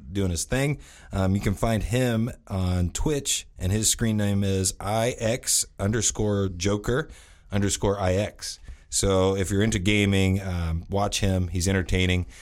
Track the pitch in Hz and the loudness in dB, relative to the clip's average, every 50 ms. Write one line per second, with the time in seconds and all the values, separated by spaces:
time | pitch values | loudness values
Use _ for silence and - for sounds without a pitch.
0 | - 69 92 98 98 90 85 80 - - 123 131 139 151 139 - - - - - | -16 -6 -2 -2 0 0 0 -2 -2 -2 0 0 0 0 -2 -4 -8 -16 -20 -20
1 | - - - 98 95 92 98 98 - 107 95 - 120 117 113 101 - - 117 127 | -14 -6 -2 0 2 2 2 2 0 0 0 0 0 0 0 0 0 0 0 0
2 | 127 120 113 110 113 - - - - - 101 92 92 90 90 90 90 85 - - | 2 2 2 0 -2 -2 -6 -10 -10 -6 -4 -2 0 0 2 2 0 0 0 -2
3 | - 156 147 139 139 - - - - - - - 92 92 104 110 107 - - - | -2 0 0 -2 -2 -2 -4 -4 -6 -10 -10 -6 -2 -2 0 2 2 0 0 0
4 | 120 110 107 104 101 101 101 98 101 98 98 95 95 95 - - 92 101 110 113 | 0 0 0 0 0 0 0 0 0 0 0 0 0 -2 -4 -4 -6 -2 -2 0
5 | 117 127 123 - 117 110 120 139 - - - - - - - - 98 101 117 113 | 0 -2 -2 -2 -2 -2 -2 -2 -2 -2 -2 -2 -2 -4 -6 -4 -2 -2 0 0
6 | 95 - - - 107 104 101 98 98 92 90 85 92 101 104 104 104 120 120 147 | 0 -2 -2 0 0 0 0 0 0 -2 -2 -2 -2 -2 -2 0 0 -2 -2 -2
7 | 156 - - - - - - - - - 98 101 101 95 - - 117 101 101 101 | -2 -6 -12 -20 -20 -20 -20 -20 -12 -4 -2 0 0 0 0 0 0 0 0 0
8 | 95 92 92 98 104 - - - - - - - - - - - - - - - | 0 0 0 0 -2 -4 -6 -10 -12 -12 -12 -12 -16 -18 -18 -18 -14 -6 -4 0
9 | 101 98 95 92 92 95 95 98 92 92 101 98 107 113 107 101 87 104 104 104 | 2 4 4 4 4 4 2 0 0 0 2 2 2 2 0 2 2 2 4 4
10 | 101 98 98 95 95 95 95 98 98 95 87 85 82 82 82 85 - - 95 98 | 4 4 4 4 4 4 2 0 -2 -4 -4 -2 -2 -2 -2 -4 -4 -4 -2 0
11 | 104 101 - - 104 95 92 92 92 85 92 90 82 98 95 95 85 - 92 92 | 0 0 0 0 0 2 2 2 0 0 -2 -2 0 2 2 0 2 2 2 2
12 | 92 92 90 90 87 - - - | 2 2 2 0 -2 -4 -10 -18